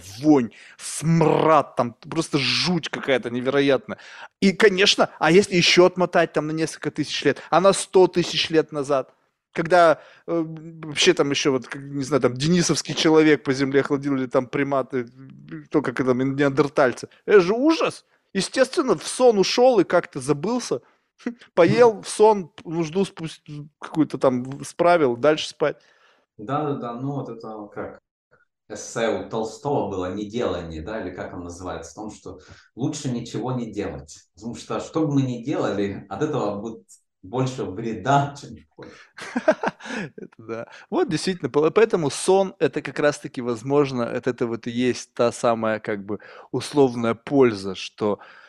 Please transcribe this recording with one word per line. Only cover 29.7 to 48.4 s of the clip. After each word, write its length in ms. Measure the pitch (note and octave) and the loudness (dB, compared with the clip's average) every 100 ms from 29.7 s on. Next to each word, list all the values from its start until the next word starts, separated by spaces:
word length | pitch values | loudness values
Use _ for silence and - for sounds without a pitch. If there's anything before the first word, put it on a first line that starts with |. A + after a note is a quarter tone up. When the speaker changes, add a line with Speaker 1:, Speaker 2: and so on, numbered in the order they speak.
| B2 G2 | -4 -4
Speaker 2:
было 240 | F#2+ F#2 | -6 -6
«Неделание», 680 | G2+ G2+ A#2 G#2 F2 E2 D#2 | -8 -8 -4 -4 -6 -10 -12
да, 180 | F#2+ A2 | -10 -10
или 120 | F2+ | -10
как 200 | G2+ F2+ | -12 -12
он 100 | F#2 | -12
называется, 480 | F2 E2+ F2+ E2 - | -14 -12 -12 -12 -14
о 20 | - | -16
том, 60 | A2 | -16
что 280 | - - F#2 - - _ - | -16 -18 -18 -20 -20 _ -8
лучше 340 | D3+ - C3+ | -6 -6 -6
ничего 420 | A#2+ - A2 B2 | -6 -8 -8 -6
не 200 | B2 A2 | -6 -8
делать. 460 | G2+ F2+ C#2+ - - _ | -8 -8 -10 -16 -20 _
Потому 200 | _ A2+ - | _ -14 -12
что, 240 | - - | -10 -8
что 260 | - E3 D3+ | -6 -4 -2
бы 80 | |
мы 80 | C#3 | 0
ни 220 | B2+ A#2 | -2 -4
делали, 640 | C3+ - G#2 G2+ G2 - - | -6 -4 -4 -2 -4 -6 -10
от 120 | G2+ | -6
этого 380 | D3 C3 G#2 G2+ | -4 -2 -4 -6
будет 260 | A2+ - - - _ _ | -10 -12 -18 -20 _ _
больше 420 | F#2 B2 C3 - | -8 -4 -4 -4
вреда, 680 | F#2+ F#2+ A2+ G2 G#2 C#3+ C#3 - | -8 -8 -8 -6 0 2 0 -6
<laughs> 20 | |
чем 260 | - - _ - | -18 -20 _ -20
пользы. 200 | - - - - | -20 -20 -20 -18
Speaker 1:
<laughs> 1000 | - - - - - - - A#3 D#3+ - | -10 -4 -2 -2 -4 -8 -10 -10 -10 -14
Это 120 | - - | -20 -18
да. 280 | A2 A2+ A#2 - - | -12 -12 -12 -18 -8
Вот 180 | D#4+ D#4 | -4 -2
действительно, 420 | D#3 - F3+ C#3 | -2 -4 -6 -2
по-, 200 | C#3+ D#3+ | 0 2
поэтому 400 | G#3+ A3 F#3+ C#3+ | 4 2 2 -2
сон — 440 | - - F#3+ F#3+ - | -2 2 2 2 0
это 240 | C3+ D#3 | -2 -2
как 160 | C#3 C3+ | -8 0
раз-таки, 420 | D3 C#3+ D3 - | 0 0 -6 -8
возможно, 600 | A#2+ A#2 C3 C#3+ C#3 B2+ | -6 -4 0 0 2 -2
это, 280 | A#2 A#2+ C3 | -4 -4 -4
это 160 | A#2+ A#2+ | -4 -4
вот 200 | A2+ B2 | -4 -6
и 40 | |
есть 440 | A#2 B2 A#2 - | -2 0 -2 -6
та 180 | - A#2+ | -2 -2
самая, 480 | - B2 A2+ A2+ G#2+ | 0 0 0 -2 -4
как 240 | - G#2 | -4 -8
бы, 140 | G2 G2+ - - - | -6 -10 -12 -20 -8
условная 640 | B2+ - D3 C3+ A#2+ A#2 | -8 -2 4 4 2 -2
польза, 600 | A2 - C#3+ B2 G2+ G2 | -2 0 4 4 2 -6
что, 440 | F#2 - - G#2+ G2 - - | -10 -12 -4 -4 -4 -8 -20